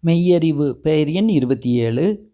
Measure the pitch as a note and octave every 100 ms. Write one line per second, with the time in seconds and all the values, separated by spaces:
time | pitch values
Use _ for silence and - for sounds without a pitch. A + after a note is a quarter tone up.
0 | E3 E3+ F3 F3 D#3+ D3 D3 A#2+ D#3 D#3
1 | D3 E3+ A3 F3+ B2+ C3 B2 A#2+ A#2 A#2
2 | F3 G#3 -